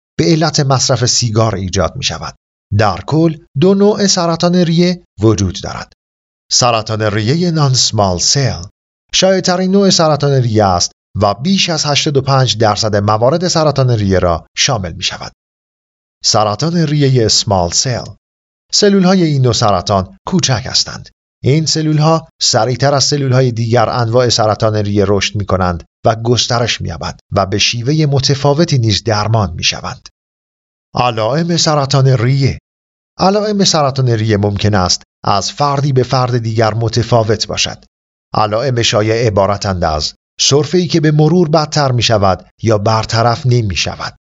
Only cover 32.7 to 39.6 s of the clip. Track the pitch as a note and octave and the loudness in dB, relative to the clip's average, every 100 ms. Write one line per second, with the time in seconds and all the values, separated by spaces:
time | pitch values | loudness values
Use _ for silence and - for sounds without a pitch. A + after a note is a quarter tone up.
32.7 | _ _ _ _ - F3+ G#3 G#3 G3+ F#3+ | _ _ _ _ -2 0 0 0 0 0
33.7 | E3 C#3 C3+ B2+ A2+ A2 G#2 G#2 G2+ G#2 | 2 0 0 0 0 0 0 0 0 0
34.7 | G#2 F2+ - _ _ - G2+ - - D3 | 0 0 -2 _ _ -2 -2 -2 -2 -2
35.7 | C#3 C#3+ B2+ B2 C3 B2 B2 A2+ A2 A2 | 0 0 0 2 0 2 0 -2 0 0
36.7 | A2 A2+ A#2+ G#2+ A#2+ A2 G#2 - E2+ C#2 | 0 -2 -2 0 2 2 -2 -4 -6 -6
37.7 | - _ _ _ _ _ - G#2+ G#2+ C3+ | -8 _ _ _ _ _ -4 -2 -2 -2
38.7 | A#2+ A2 A2 A2 A2+ B2 G2+ G2 G2+ | -2 0 0 0 0 0 2 0 0